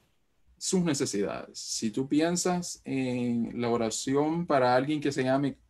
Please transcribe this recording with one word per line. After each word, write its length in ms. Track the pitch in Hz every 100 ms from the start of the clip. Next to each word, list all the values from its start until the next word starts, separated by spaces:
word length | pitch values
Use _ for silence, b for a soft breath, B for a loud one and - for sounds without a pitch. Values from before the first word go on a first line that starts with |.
| _ _ _ _ _ _
sus 240 | - 190
necesidades. 760 | 170 139 131 101 95 64 - -
Si 320 | - - 110
tú 160 | 107 135
piensas 760 | 147 165 175 185 180 175 -
en 720 | - 135 127 123 123 120 113 -
la 120 | 120
oración 760 | 117 113 - - 139 151 170 175
para 300 | 143 123 127
alguien 240 | 139 151
que 120 | 147
se 120 | 135
llame 320 | 131 135 139 - _